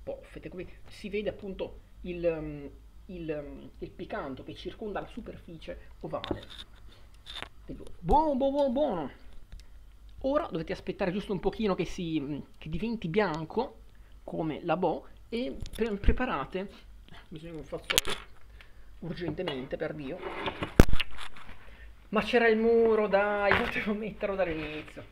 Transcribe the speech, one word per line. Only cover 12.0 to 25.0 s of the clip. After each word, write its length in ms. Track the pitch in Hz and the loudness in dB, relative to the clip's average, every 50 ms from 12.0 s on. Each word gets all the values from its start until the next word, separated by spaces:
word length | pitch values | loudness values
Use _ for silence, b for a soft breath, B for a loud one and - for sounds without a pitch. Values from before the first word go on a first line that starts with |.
| 180 165 160 156 139 139 151 135 - - - - | -4 -2 -2 -2 -2 -2 -6 -8 -8 -12 -18 -14
che 100 | - 156 | -10 -6
diventi 400 | 160 165 208 233 226 220 - 170 | -4 -4 -2 -2 -4 -4 -4 0
bianco 720 | 156 214 208 185 151 160 160 - - 214 254 - - - - - b b b b b b - | 2 2 2 2 0 -4 -6 -2 -2 -2 -2 -2 -6 -16 -20 -20 b b b b b b -12
come 360 | - - 170 165 160 139 - | -8 -4 -2 -2 -2 -2 -4
la 140 | - 170 160 | 0 0 0
bo 320 | 175 185 160 180 269 - - - - - - | 2 2 0 0 -2 -6 -14 -18 -20 -12 -6
e 280 | - 226 254 269 - - - - - | -4 -4 -4 -4 -4 -6 -8 -8 -2
pre-, 220 | - 220 233 202 | -2 -2 -2 -2
preparate, 760 | 196 - - - - 254 247 180 143 135 - - 185 196 - B B B B - - - - - - - - | 6 6 6 6 6 2 0 -2 -4 -4 -6 -6 -8 -8 -8 B B B B -18 -18 -18 -18 -18 -18 -16 -16
bisogna 260 | 175 156 160 170 170 | -14 -14 -12 -12 -12
un 100 | 156 151 | -12 -10
fazzoletto 460 | - - 156 - - - - - - - - - - - - - b b b b b b b b b b b | -10 -10 -10 -4 0 0 2 2 2 -2 -2 -8 -16 -16 -16 -16 b b b b b b b b b b b
urgentemente, 760 | - 165 - - 180 160 151 165 185 170 143 127 127 - - | -8 -8 -6 -4 -4 -4 -4 -4 -4 -4 -4 -6 -6 -6 -6
per 180 | - 160 156 160 | -4 -4 -6 -6
Dio. 240 | 156 143 131 131 - - - - - - 202 - - - - - - - - - - - - - - - - - - - - - B B B B B B B B - - - | -6 -8 -8 -8 -8 -8 -8 -8 -6 -6 -6 -4 -4 -8 4 12 12 12 12 12 12 10 6 2 0 0 -2 -2 -4 -8 -10 -10 B B B B B B B B -20 -12 0
Ma 120 | 196 214 | 0 0
c'era 260 | 208 - - 240 233 226 | 0 4 4 6 6 6
il 100 | 220 220 | 6 6
muro, 500 | 226 226 233 226 233 226 220 220 214 208 | 6 6 8 8 8 8 6 6 4 6
dai, 460 | 190 196 202 208 208 202 202 202 - | 6 4 4 4 2 2 4 4 4
<laughs> 80 | - | 4
potevo 320 | 240 - - 254 - 202 208 | 2 0 -2 -2 -2 -2 -2
metterlo 420 | 208 220 202 - - - 202 196 | -2 -4 -8 -6 -4 -4 -4 0
dall'inizio. 680 | 190 180 170 160 156 151 151 151 151 151 - - 156 | 0 0 0 0 -4 -6 -6 -8 -10 -10 -12 -14 -16